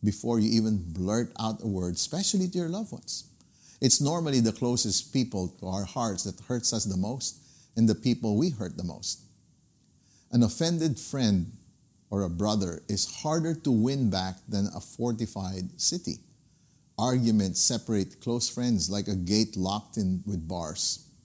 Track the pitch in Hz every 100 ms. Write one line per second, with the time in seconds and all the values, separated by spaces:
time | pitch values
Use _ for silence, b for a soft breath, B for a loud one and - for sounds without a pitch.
0 | 104 101 - 117 107 113 110 104 85 82
1 | 92 110 117 - 110 107 113 95 90 87
2 | - 165 196 202 185 180 170 185 220 -
3 | - - - - B B B B 131 -
4 | 143 170 160 135 113 104 123 120 107 95
5 | - 135 123 101 90 - 92 95 95 -
6 | 117 95 104 90 - 123 113 131 117 92
7 | 98 135 - - B B B - 113 107
8 | 131 117 113 104 170 123 92 80 90 67
9 | - - - _ _ _ _ _ _ _
10 | b b b 120 117 - 165 170 160 127
11 | - 139 120 98 85 - - _ _ _
12 | _ 101 95 85 104 107 92 82 - 101
13 | - - 151 160 160 160 - 117 113 139
14 | 120 95 92 92 - 104 98 - - -
15 | 120 113 113 - 92 92 90 - - 175
16 | - 71 - _ _ b b b b -
17 | 117 127 117 110 95 85 - 117 - 107
18 | 95 - - 120 - - 123 110 82 101
19 | 98 95 87 104 107 - 92 104 - -
20 | 95 92 101 95 80 90 80 76 - -
21 | - -